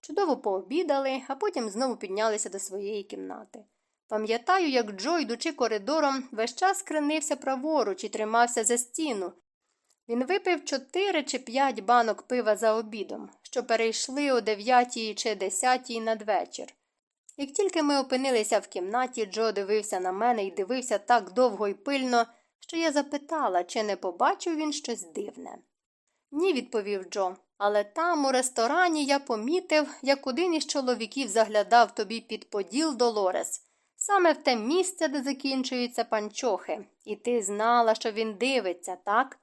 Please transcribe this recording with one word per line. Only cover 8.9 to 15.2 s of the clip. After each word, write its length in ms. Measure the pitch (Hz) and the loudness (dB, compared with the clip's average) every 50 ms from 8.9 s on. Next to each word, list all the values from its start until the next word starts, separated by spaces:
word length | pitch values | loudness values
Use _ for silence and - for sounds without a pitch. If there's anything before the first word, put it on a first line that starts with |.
| _ - 320 302 240 202 185 175 - _ _ _ _ _ _ _ _ _ _ _ _ _ _ - | _ -4 -4 -2 -2 -4 -4 -6 -8 _ _ _ _ _ _ _ _ _ _ _ _ _ _ -4
Він 160 | 233 240 262 | -2 -2 0
випив 400 | 254 370 392 370 370 349 302 285 | 0 0 0 2 0 0 0 -2
чотири 580 | - - 269 269 _ - - - - - 320 277 | -4 -6 -6 -6 _ -4 -2 0 2 0 0 -2
чи 160 | 277 - 254 | -2 -6 -6
п'ять 420 | 254 - 226 262 277 269 247 208 | -6 -4 0 2 2 2 0 -2
банок 420 | 202 190 240 247 233 226 208 208 - | 2 4 4 4 6 4 0 -4 -4
пива 340 | _ 254 247 233 214 208 | _ -2 0 2 2 2
за 180 | 208 226 220 214 | 4 4 2 2
обідом, 560 | 220 226 214 208 220 196 - 208 214 214 196 - _ _ | 2 0 -4 -8 -8 -8 -8 -8 -12 -12 -14 -18 _ _
що 220 | - - 254 247 | -8 -6 -6 -2
перейшли 680 | 254 233 220 226 226 220 - - - 254 277 294 285 262 | 0 0 2 2 0 0 -2 -6 -4 -2 -2 0 2 2
о 80 | 240 | 2
дев'ятій 760 | 214 208 220 196 208 220 254 247 247 247 - 233 226 220 208 | 2 0 -2 -2 2 4 6 6 6 4 -2 -6 -6 -6 -6
чи 200 | 208 | -4